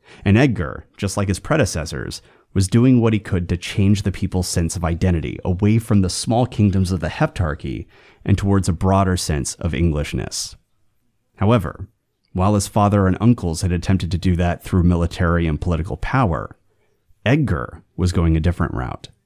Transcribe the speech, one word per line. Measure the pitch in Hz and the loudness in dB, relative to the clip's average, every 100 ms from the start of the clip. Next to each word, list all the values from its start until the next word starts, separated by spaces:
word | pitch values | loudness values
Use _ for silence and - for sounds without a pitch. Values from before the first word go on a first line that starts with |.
| _ - | _ -4
and | - 104 | 2 4
Edgar, | 139 101 71 - - - | 4 2 -6 -10 -16 -8
just | 98 - | -6 -2
like | 98 | -2
his | 95 | -2
predecessors, | - 156 107 85 71 69 50 - - _ _ | -2 0 0 -2 -8 -8 -10 -12 -16 _ _
was | 101 95 | -2 2
doing | 117 131 123 | 4 4 4
what | 113 | 4
he | 107 | 0
could | - 90 87 | -2 -4 -2
to | 85 | -4
change | - - 98 101 | -4 0 2 2
the | 98 | 0
people's | - - 92 87 | -4 -2 -2 -2
sense | 95 80 - | -2 -2 -2
of | 85 | -4
identity | 82 92 82 69 50 | 0 0 0 -2 -6
away | - 90 104 113 | -4 0 2 2
from | - 101 | 2 2
the | 92 | 0
small | - - 117 127 | -2 -2 0 0
kingdoms | - 104 95 90 | 2 2 2 0
of | 92 | -2
the | 76 | -4
Heptarchy | - 151 - 82 69 71 55 - _ _ _ | -2 -2 -2 -4 -4 -8 -8 -12 _ _ _
and | - 98 | 0 2
towards | 98 98 95 | 2 2 2
a | |
broader | 82 95 95 92 90 | 0 2 4 2 0
sense | - 73 65 - | -2 -2 -4 -6
of | 82 | -4
Englishness. | 69 85 73 71 64 - - - - _ _ _ _ _ _ _ - | 0 0 0 -4 -6 -6 -8 -10 -14 _ _ _ _ _ _ _ -2
However, | 98 120 78 - 95 _ _ _ _ | 2 2 0 -8 -16 _ _ _ _
while | - 98 104 | -2 2 2
his | - | 0
father | 110 101 101 92 | 2 2 4 2
and | 92 | 4
uncles | 113 117 87 80 | 2 2 0 -4
had | 92 | -2
attempted | 87 - 95 85 | -2 0 0 0
to | 85 | -2
do | 95 87 | 0 2
that | 87 85 | 0 -4
through | - 95 | -2 2
military | 87 87 85 - 87 85 82 | 4 4 0 0 0 2 0
and | 76 | -2
political | 87 80 80 - | -2 -4 -4 -6
power, | - 131 107 69 50 - _ _ _ _ _ _ 104 | -2 0 0 -2 -6 -14 _ _ _ _ _ _ 0
Edgar | 151 135 73 58 - _ - | 2 2 -2 -6 -12 _ -4
was | 90 | -2
going | 90 82 80 | 0 2 2
a | |
different | 82 85 82 | 0 -2 -4
route. | - 62 - - _ | -4 -8 -10 -18 _